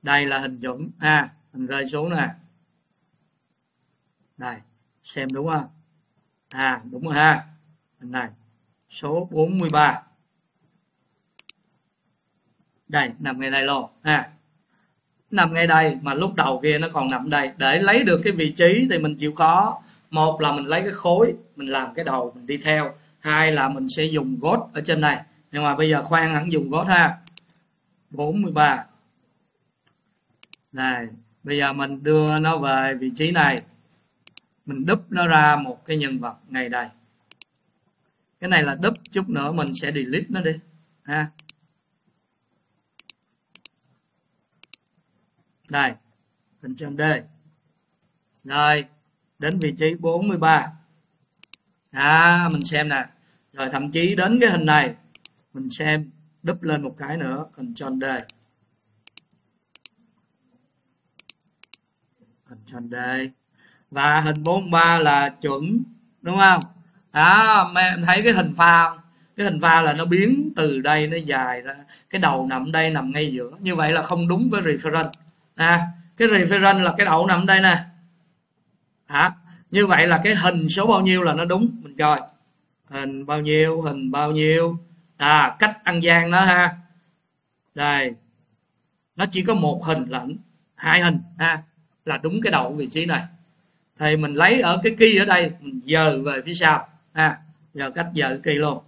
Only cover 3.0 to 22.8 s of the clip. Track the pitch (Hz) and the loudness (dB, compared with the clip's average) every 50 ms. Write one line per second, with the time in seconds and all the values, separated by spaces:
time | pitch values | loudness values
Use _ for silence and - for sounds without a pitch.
3 | _ _ _ _ _ _ _ _ _ _ _ _ _ _ _ _ _ _ _ _ | _ _ _ _ _ _ _ _ _ _ _ _ _ _ _ _ _ _ _ _
4 | _ _ _ _ _ _ _ - 127 123 120 107 107 _ _ _ _ _ _ _ | _ _ _ _ _ _ _ -16 -14 -14 -14 -16 _ _ _ _ _ _ _ _
5 | _ - - 147 135 131 131 139 147 165 160 151 135 - _ _ _ _ _ _ | _ -14 -10 -10 -8 -8 -8 -6 -6 -4 -4 -4 -6 -8 _ _ _ _ _ _
6 | _ _ _ _ _ _ _ _ _ _ - 131 135 131 127 120 113 123 127 127 | _ _ _ _ _ _ _ _ _ _ -8 -4 -2 -2 -4 -4 -10 -16 -14 -10
7 | 147 160 151 147 151 156 147 - - - - _ _ _ _ _ _ _ _ _ | -8 -4 0 4 4 4 4 2 -4 -14 -20 _ _ _ _ _ _ _ _ _
8 | - 123 123 127 123 110 107 _ _ _ _ _ _ _ _ _ _ _ - - | -18 -12 -10 -10 -10 -10 -14 _ _ _ _ _ _ _ _ _ _ _ -20 -12
9 | - 143 151 170 180 180 170 156 156 170 190 185 175 156 - 151 151 139 123 - | -8 -6 -6 -6 -6 -6 -2 -2 0 0 0 -4 -2 0 2 2 2 2 0 -2
10 | - _ _ _ _ _ _ _ _ _ _ _ _ _ _ _ _ _ _ _ | -12 _ _ _ _ _ _ _ _ _ _ _ _ _ _ _ _ _ _ _
11 | _ _ _ _ _ _ _ - _ - - _ _ _ _ _ _ _ _ _ | _ _ _ _ _ _ _ -20 _ -20 -20 _ _ _ _ _ _ _ _ _
12 | _ _ _ _ _ _ _ _ _ _ _ _ _ _ _ _ _ _ 147 147 | _ _ _ _ _ _ _ _ _ _ _ _ _ _ _ _ _ _ -2 -2
13 | 135 120 113 - - 139 131 127 135 131 135 139 135 139 139 135 123 - _ _ | -2 -2 -4 -8 -8 -8 -8 -6 -6 -4 -2 -2 0 0 -2 -4 -4 -8 _ _
14 | _ 156 151 139 117 - _ _ _ _ _ _ _ _ _ _ _ _ _ _ | _ 0 0 0 0 -6 _ _ _ _ _ _ _ _ _ _ _ _ _ _
15 | _ _ _ _ _ _ 208 196 175 165 165 165 170 165 160 160 160 156 139 131 | _ _ _ _ _ _ 0 0 0 2 2 0 2 4 4 4 4 2 -2 -4
16 | 151 139 139 147 180 190 - 170 151 135 131 127 135 151 151 147 160 165 - 151 | -6 -6 -4 -4 -4 -4 -2 -2 -2 0 -2 -2 0 0 0 0 -2 -4 -4 -4
17 | 135 131 131 123 127 151 151 143 139 135 131 - 135 131 143 175 196 202 208 247 | -4 -2 -4 -4 -4 -2 -2 -2 -2 -4 -6 -2 0 2 2 2 4 4 4 4
18 | 277 202 175 156 170 214 190 165 160 151 151 - 175 175 190 233 262 254 190 165 | 4 2 0 2 0 -2 -2 -2 -2 -4 0 4 4 4 4 4 2 0 0 -2
19 | 156 151 151 - 147 151 151 - 165 160 165 185 202 220 - - - _ _ _ | -2 -4 -4 -4 -6 -6 -2 2 2 4 4 4 2 0 -4 -8 -16 _ _ _
20 | _ _ 156 156 156 160 156 - 151 143 143 147 139 139 156 175 190 202 190 - | _ _ -2 0 0 0 0 0 -2 -2 -2 -4 -4 -4 -4 -2 -2 -4 -8 -4
21 | - 175 170 185 233 240 - - - _ _ 147 139 135 135 135 131 127 - 160 | 0 0 4 4 2 2 0 -6 -14 _ _ -14 -10 -6 -6 -6 -6 -6 -10 -8
22 | 165 147 131 127 123 120 - - - - 147 143 143 151 156 151 | -6 -4 -4 -4 -6 -8 -10 -16 -10 -10 -10 -6 -2 0 0 0